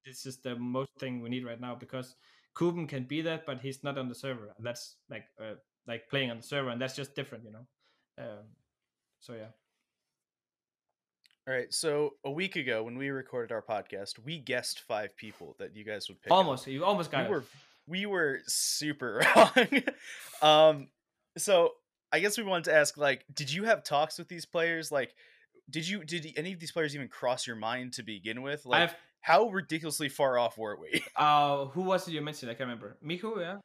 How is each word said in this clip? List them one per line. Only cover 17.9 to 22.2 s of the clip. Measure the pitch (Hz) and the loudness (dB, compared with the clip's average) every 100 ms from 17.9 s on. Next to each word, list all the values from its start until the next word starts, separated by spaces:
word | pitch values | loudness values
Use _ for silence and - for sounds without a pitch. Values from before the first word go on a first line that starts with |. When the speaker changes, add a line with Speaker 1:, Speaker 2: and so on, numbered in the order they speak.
| 180 208 | -6 -2
Speaker 2:
were | 185 151 135 - | 2 2 0 -4
super | - - - 151 147 123 107 - | -2 0 -2 -2 -2 -2 2 6
<laughs> | 233 | 10
wrong. | 214 254 226 - - - - - - - | 10 8 4 2 -2 -8 -16 -16 -16 4
Um, | 151 156 156 147 135 _ _ _ _ - | 6 10 8 8 -6 _ _ _ _ -6
so | - 185 170 - _ _ _ | 4 6 6 0 _ _ _
I | 156 | 0